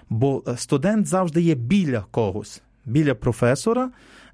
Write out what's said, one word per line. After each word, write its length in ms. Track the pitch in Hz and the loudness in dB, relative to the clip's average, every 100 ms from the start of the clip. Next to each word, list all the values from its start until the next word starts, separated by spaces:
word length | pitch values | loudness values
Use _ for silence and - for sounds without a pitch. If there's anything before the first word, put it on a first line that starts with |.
| - | -6
Бо, 320 | 110 139 131 - | 0 0 0 -4
е, 80 | 123 | -6
студент 500 | - 143 180 214 151 | -2 0 2 0 0
завжди 340 | 185 180 165 | 0 0 2
є 140 | 165 | 2
біля 500 | 135 117 202 156 117 - | 2 2 2 2 -2 -4
когось, 520 | - 104 101 - - _ _ | -2 -2 -2 -10 -18 _ _
біля 300 | 117 139 147 | -2 0 2
професора, 760 | 117 127 113 123 139 220 233 254 - - - - | 0 -2 0 2 2 0 0 -2 -8 -20 -20 -18